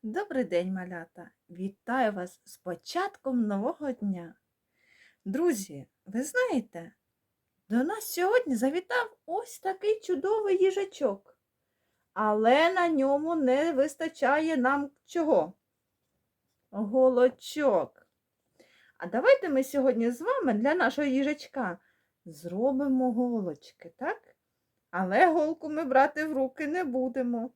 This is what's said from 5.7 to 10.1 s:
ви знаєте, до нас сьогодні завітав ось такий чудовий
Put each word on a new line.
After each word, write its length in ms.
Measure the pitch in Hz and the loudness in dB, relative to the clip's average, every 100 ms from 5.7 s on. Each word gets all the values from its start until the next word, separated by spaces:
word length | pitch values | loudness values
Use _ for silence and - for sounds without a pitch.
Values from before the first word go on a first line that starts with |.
| 143 135 _ | -14 -18 _
ви 180 | - 208 | -10 -6
знаєте, 720 | 277 494 508 311 - 170 170 _ _ _ _ _ _ _ _ | -4 -2 0 0 -4 -12 -16 _ _ _ _ _ _ _ _
до 160 | 220 | 0
нас 280 | 277 427 415 | 0 -4 -8
сьогодні 440 | - 359 480 480 240 | -2 2 2 2 0
завітав 600 | 254 320 370 494 453 _ - | 0 -2 -4 -4 -4 _ -8
ось 320 | 359 480 - | -8 -8 -8
такий 420 | 381 381 415 440 | -8 -4 -2 -4
чудовий 600 | - | -2